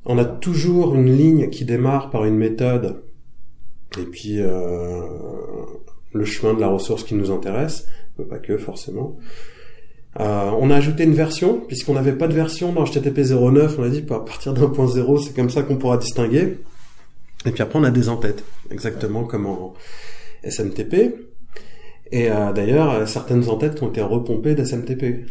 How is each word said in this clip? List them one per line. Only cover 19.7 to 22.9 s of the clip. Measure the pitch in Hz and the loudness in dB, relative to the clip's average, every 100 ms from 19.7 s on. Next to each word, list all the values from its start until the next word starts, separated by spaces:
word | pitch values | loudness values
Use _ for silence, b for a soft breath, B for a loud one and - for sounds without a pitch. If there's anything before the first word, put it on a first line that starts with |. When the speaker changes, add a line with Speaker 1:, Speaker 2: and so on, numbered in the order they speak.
| B B B B B B B | B B B B B B B
Speaker 1:
S | - - | -6 -4
M | 98 | -4
T | 95 | -4
P. | 104 175 240 - - - - B B B B B - | 0 2 2 0 -12 -12 -6 B B B B B -4
Et, | 123 117 | 0 2
euh, | 107 104 | 2 0
d'ailleurs, | 98 104 139 156 | 0 2 4 4